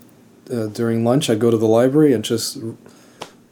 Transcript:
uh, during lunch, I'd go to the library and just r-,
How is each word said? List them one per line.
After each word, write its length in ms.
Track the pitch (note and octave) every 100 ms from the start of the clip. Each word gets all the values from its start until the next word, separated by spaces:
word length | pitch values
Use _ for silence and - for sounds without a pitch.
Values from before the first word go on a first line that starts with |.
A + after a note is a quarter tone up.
| _ _ _ _ -
uh, 180 | A#2+ A2
during 380 | G#2 A#2 A2+
lunch, 240 | A#2 C3+ D#3+
I'd 120 | G#2+
go 100 | A#2
to 60 | A2+
the 100 | A2
library 460 | A2+ C3 D3 D3
and 120 | A2
just 320 | G#2+ A2+ - -
r-, 200 | A2+ A2+ - - - - - _ _